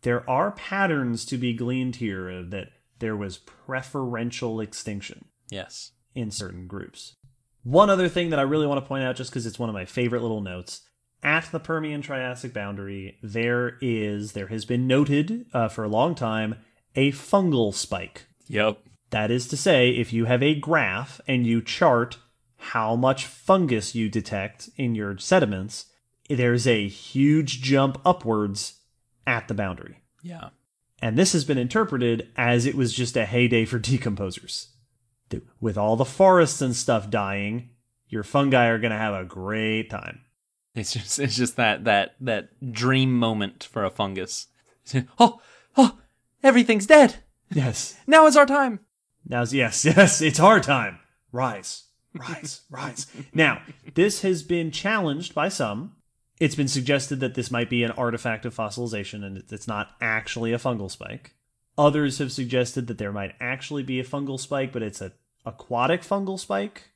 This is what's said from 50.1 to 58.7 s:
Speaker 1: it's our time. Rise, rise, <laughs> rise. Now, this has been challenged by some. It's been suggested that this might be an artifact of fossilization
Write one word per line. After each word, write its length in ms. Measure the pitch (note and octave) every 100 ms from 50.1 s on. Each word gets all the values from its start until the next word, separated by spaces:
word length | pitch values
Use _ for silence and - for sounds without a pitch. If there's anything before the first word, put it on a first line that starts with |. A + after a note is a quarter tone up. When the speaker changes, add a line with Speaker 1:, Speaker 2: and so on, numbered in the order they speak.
| -
Speaker 1:
it's 180 | D#3 C#3+
our 200 | F3+ G#3+
time. 380 | - C3+ G#2+ E2+ _ _ _
Rise, 500 | A#2+ C3 G#2 F#2 - _ _ _
rise, 480 | - C3 E3 D3 - _
<laughs> 40 |
rise. 380 | C3 C#3 - - - C3+
Now, 280 | D#3+ D#3 A#2+ - - - D#3
this 260 | G3+ G3+
has 220 | G3 F3
been 280 | D3 E3+ E3
challenged 640 | - G3 G#3+ E3+ C#3+ F3 -
by 140 | D#3+
some. 460 | F#3+ A#2+ G#2 F3+ _ _ _ _ _
It's 160 | D#3 D3
been 120 | C#3
suggested 500 | C#3 B2+ C#3+ C3+ C#3
that 140 | C3
this 180 | B2+ A#2+
might 180 | A#2+ A#2+
be 140 | B2
an 80 | A#2
artifact 540 | A#2 A#2+ A#2 A#2+ A2 A#2+
of 100 | -
fossilization 680 | G#2+